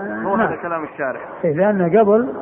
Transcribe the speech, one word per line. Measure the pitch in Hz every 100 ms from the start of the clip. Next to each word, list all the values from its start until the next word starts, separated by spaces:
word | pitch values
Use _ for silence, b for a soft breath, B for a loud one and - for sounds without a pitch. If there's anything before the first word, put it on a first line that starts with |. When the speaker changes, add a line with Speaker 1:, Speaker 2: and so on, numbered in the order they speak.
| 202 214
Speaker 1:
هو | 190 202
Speaker 2:
نعم. | 185
Speaker 1:
هذا | 156
كلام | 175 165
الشارح. | 147 - 135 120 - -
Speaker 2:
إيه، | 175
لأن | 147 202 202 170 202
قبل | 202 214 262 269